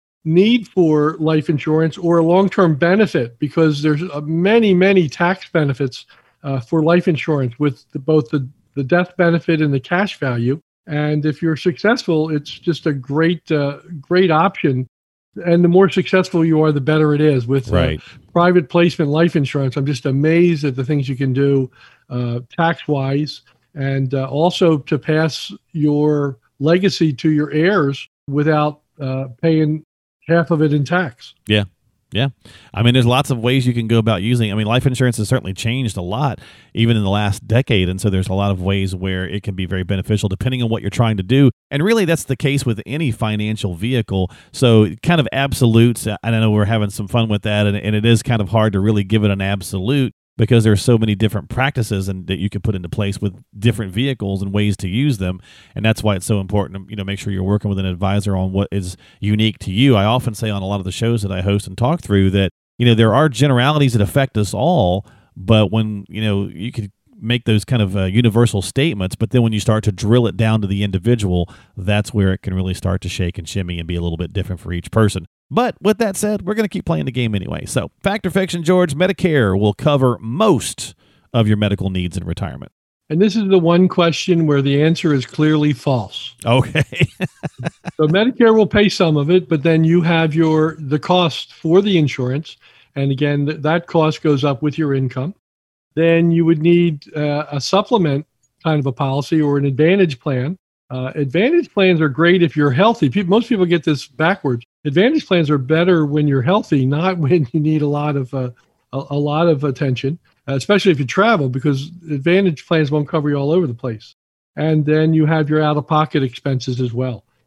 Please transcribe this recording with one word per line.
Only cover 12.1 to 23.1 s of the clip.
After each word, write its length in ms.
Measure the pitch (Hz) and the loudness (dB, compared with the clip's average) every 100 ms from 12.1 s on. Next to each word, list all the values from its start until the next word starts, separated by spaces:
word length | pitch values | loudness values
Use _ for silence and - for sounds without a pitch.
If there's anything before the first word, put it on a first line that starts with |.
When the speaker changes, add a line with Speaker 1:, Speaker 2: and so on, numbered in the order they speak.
| 160 160 | -2 0
Speaker 1:
it's 280 | 151 147 - | -4 -6 -8
just 280 | - 151 165 | -6 -4 -2
a 60 | |
great, 580 | 143 127 143 165 175 - | -4 -4 0 0 0 -2
uh, 260 | 151 143 143 - 165 | -2 -2 -6 -12 -16
great 300 | - 180 190 | -2 2 4
option. 560 | 156 190 - 156 127 127 _ _ _ _ - | 4 2 0 0 0 -4 _ _ _ _ -8
And 200 | 175 170 | 0 4
the 40 | 175 | 6
more 200 | 175 190 | 6 4
successful 560 | - 180 190 185 175 | 2 0 0 0 0
you 180 | 165 156 | 2 2
are, 100 | 156 | 2
the 80 | 147 | 0
better 340 | 131 156 151 | 0 2 2
it 60 | 147 | 2
is. 260 | 151 139 117 | 2 2 0
With, 260 | 135 120 | -2 0
uh, 40 | 95 | 0
Speaker 2:
Right. 240 | 80 78 - - _ | 0 -2 -10 -20 _
Speaker 1:
private 360 | 170 175 180 147 | 2 4 4 2
placement 420 | 170 170 - 151 | 2 2 0 0
life 260 | 147 170 165 | 2 2 2
insurance, 400 | 139 147 135 135 | -2 -2 -4 -2
I'm 100 | 135 | -4
just 200 | 135 143 | -4 -2
amazed 580 | 135 151 165 175 160 | 0 2 4 2 2
at 120 | 147 127 | -2 -4
the 80 | |
things 240 | 127 147 131 | -2 -2 -4
you 80 | 127 | -4
can 160 | 135 | -2
do, 380 | 127 139 139 127 _ - _ _ | 0 2 0 -2 _ -20 _ _
uh, 320 | 123 123 120 123 | -8 -6 -6 -8
tax-wise, 920 | - 165 165 - 147 135 | -4 -2 -2 -4 -4 -2